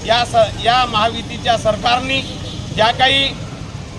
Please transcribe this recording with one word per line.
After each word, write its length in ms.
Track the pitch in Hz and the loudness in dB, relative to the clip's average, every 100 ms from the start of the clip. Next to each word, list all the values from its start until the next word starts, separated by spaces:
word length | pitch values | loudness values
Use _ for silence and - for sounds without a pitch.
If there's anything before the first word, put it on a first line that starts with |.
| - | 0
या 200 | 233 240 | 2 2
स-, 400 | 240 208 - 214 | 2 2 2 2
या 200 | 240 247 | 4 2
महायुतीच्या 720 | 220 226 233 220 233 196 226 | 2 0 -2 -8 -4 0 2
सरकारनी 640 | 220 208 240 247 262 269 - - - - - - | 0 0 2 0 0 -2 -4 -8 -10 -10 -6 0
ज्या 160 | 220 | 2
काही 360 | 247 262 277 277 254 - - - - - | 4 4 4 0 -4 -10 -12 -12 -12 -12